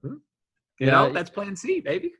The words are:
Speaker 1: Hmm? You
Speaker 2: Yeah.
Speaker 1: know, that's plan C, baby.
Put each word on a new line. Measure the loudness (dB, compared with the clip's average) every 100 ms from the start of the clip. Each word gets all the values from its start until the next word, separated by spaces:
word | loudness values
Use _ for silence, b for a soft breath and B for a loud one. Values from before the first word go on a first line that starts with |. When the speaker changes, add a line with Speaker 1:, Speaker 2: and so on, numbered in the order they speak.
Speaker 1:
Hmm? | -12 -14 _ _ _ _ _ _
You | 4
Speaker 2:
Yeah. |
Speaker 1:
know, | 6 4
that's | 0 -6
plan | -8 -8 -8
C, | -4 -4
baby. | -2 -4 -4 -10